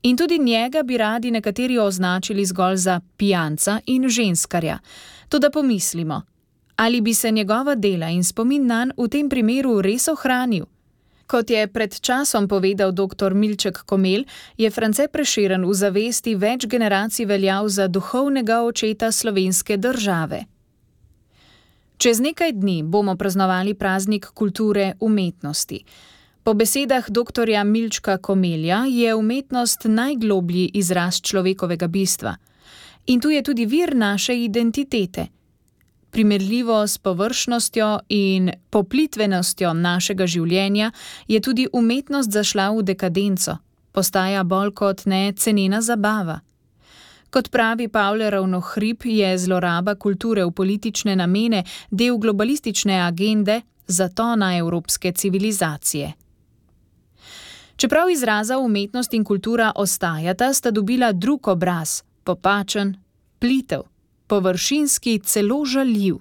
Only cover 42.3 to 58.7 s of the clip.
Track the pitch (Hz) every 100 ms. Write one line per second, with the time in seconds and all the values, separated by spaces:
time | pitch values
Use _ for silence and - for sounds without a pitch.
42.3 | 208 202 202 196 220 190 185 185 170 202
43.3 | 185 - - _ _ _ - 185 190 185
44.3 | 196 180 190 202 202 202 196 202 190 202
45.3 | 196 - 208 190 208 233 233 208 214 170
46.3 | 160 _ _ _ _ _ - - - _
47.3 | 262 240 254 226 233 233 220 202 214 214
48.3 | 202 190 180 - 220 214 226 247 220 190
49.3 | 185 180 180 175 170 190 202 208 190 233
50.3 | 208 175 170 190 208 226 - 214 190 175
51.3 | 196 233 214 175 - - 196 247 240 220
52.3 | 202 220 294 - 202 202 185 175 170 208
53.3 | 214 202 226 - _ - 180 185 202 233
54.3 | 226 190 175 165 175 - - 185 180 196
55.3 | 190 214 196 165 147 - 151 151 - _
56.3 | _ _ _ _ _ _ _ _ _ -
57.3 | - - - - - 247 311 359 330 233
58.3 | 208 214 262 254